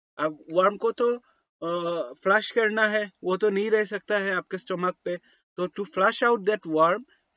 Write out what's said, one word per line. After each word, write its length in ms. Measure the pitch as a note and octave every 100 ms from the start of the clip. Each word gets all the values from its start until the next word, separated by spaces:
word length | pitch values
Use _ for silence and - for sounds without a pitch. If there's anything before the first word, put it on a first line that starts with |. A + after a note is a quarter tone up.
| _ -
अब 280 | D3+ D3+ -
वर्म 260 | E3 F#3+ G3+
को 140 | A3+
तो, 260 | A3 A#3+ A#3+ - _ _ _
अ, 500 | E3 F3 E3+ E3+ B2
फ्लश 380 | C#3 F#3+ G#3 G#3
करना 360 | A#3 A3 A3 G#3+
है, 240 | G#3+ G3+ _
वो 140 | F3+ F#3
तो 120 | G#3+
नहीं 220 | G3 G#3+
रह 120 | G#3+
सकता 340 | G3+ G3+ - G#3
है 160 | G3
आपके 240 | F#3+ - F#3
स्टमक 380 | - F3+ F3+ - F3+
पे, 120 | F3 _ _ _ -
तो 100 | F3+
to 180 | - G3
flush 380 | F#3 G3+ A3+
out 160 | A#3+ A#3
that 380 | F#3+ G#3+ E3+ D#3
worm 260 | D#3+ G#3 - _ _